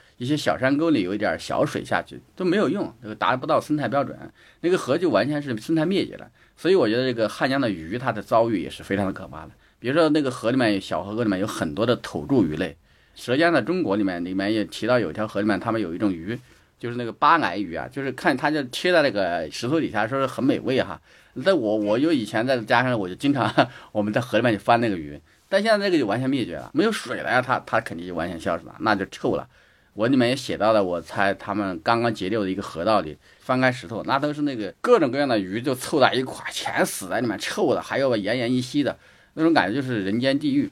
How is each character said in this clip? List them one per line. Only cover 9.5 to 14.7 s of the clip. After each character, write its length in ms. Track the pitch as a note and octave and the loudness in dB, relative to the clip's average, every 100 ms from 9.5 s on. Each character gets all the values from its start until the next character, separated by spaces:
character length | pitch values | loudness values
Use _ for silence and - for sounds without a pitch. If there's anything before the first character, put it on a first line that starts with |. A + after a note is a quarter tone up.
| - _ _ | -20 _ _
比 80 | A#2 | -2
如 60 | |
说 140 | D3+ D#3 | 2 4
那 120 | D#3 | 4
个 80 | C3+ | 0
河 220 | B2 A2 | -2 0
里 40 | C3 | 2
面， 240 | A2+ G2 | 2 0
小 220 | - E2 | -2 -6
河 140 | G2 A2 | -4 -2
沟 80 | |
里 40 | A2 | 0
面 120 | F#2 | 0
有 60 | G#2+ | -2
很 260 | - E2 | -2 -4
多 100 | D2 | 0
的 120 | A#2 A#2 | 0 0
土 280 | - E2 D2 | -2 -8 2
著 180 | C3+ | 2
鱼 100 | E2 | 2
类， 160 | D2+ F2 - _ _ _ - | 0 -4 -6 _ _ _ -12
《舌 200 | - C3+ | -2 2
尖 100 | E3+ | 4
上 60 | |
的 80 | D#3 | 2
中 220 | A2+ F#3 | 0 -2
国》 140 | A#2 G#2 | 0 0
里 60 | |
面， 200 | F#2+ F2 | 0 -2
里 80 | F2 | -4
面 220 | F#2+ G2+ | -2 0
也 100 | A2 | 0
提 220 | G2+ | -2